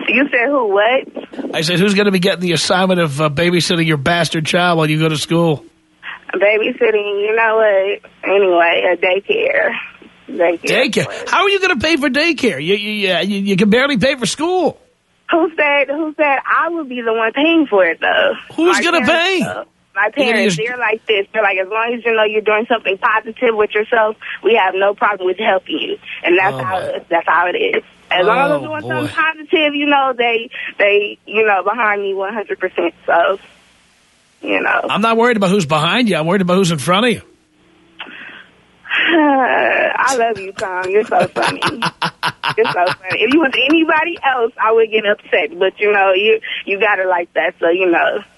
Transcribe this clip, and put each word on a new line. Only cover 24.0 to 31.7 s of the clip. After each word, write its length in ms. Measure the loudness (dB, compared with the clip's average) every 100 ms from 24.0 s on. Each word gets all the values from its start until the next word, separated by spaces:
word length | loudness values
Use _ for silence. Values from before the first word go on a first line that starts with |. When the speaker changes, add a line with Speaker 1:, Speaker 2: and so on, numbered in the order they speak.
| 0 -2 -12 -6
Speaker 1:
we 120 | 0
have 200 | 2 2
no 200 | 0 0
problem 320 | 0 -2 0 -2
with 100 | -2
helping 400 | 0 0 -2 -6
you. 200 | -6 -10 -12 -6
And 160 | 0 2
that's 160 | 2
Speaker 2:
Oh, 100 | -2
Speaker 1:
how, 140 | -4 -4
Speaker 2:
my. 240 | -4 -8 -2
Speaker 1:
that's 180 | -2 2
how 200 | 2 2
it 100 | 0
is. 240 | -2 -2 -6 _ -4
As 140 | 0
long 140 | 2 2
as 120 | 2
I'm 100 | 0
Speaker 2:
Oh, 40 | -4
Speaker 1:
doing 140 | -8
Speaker 2:
boy. 60 | -6
Speaker 1:
something 260 | -6 -4
positive, 600 | -2 -2 -2 -2 0 2
you 120 | 0 2
know, 280 | 2 2 0
they, 320 | 0 -2 -4 -12 -10 0
they, 400 | 2 2 0 -6 -6
you 180 | 0 2
know, 160 | 2
behind 380 | 0